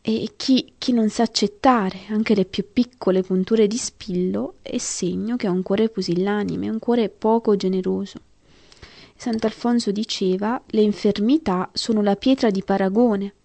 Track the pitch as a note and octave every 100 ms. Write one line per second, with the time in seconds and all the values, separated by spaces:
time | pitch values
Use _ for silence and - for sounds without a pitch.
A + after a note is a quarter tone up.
0 | - A3 G#3+ _ - C4 - _ - A#3+
1 | G#3+ - A#3 - G3+ - C4+ B3 F#3+ F#3+
2 | - G#3+ A3 G3+ F#3 - F#3+ - A#3+ _
3 | - F#3 F#3 F#3 F#3 A3+ G#3 A3+ - _
4 | - F3+ F#3 G3+ C4 - - B3 - -
5 | F3+ F3+ G#3 B3 G#3 F3+ F#3 G3 A3 A3
6 | F#3 F3 G3 G#3 G3 E3+ G3 A3 A3+ A#3+
7 | G#3 - A3 A3+ A3+ G3+ F#3+ F#3 F#3 F#3+
8 | G3 - _ _ _ _ - - - -
9 | - _ - A3+ A3 - A#3+ A#3+ A#3 G3+
10 | A3+ - F#3+ F#3 G3+ B3+ _ G#3+ G#3+ G#3
11 | G#3+ G3+ G#3 D4+ D#4+ F#3 - - - A3
12 | G#3 G3+ - C4 A#3 F#3+ - G3 F#3+ G3+
13 | A#3+ G3+ G3+ _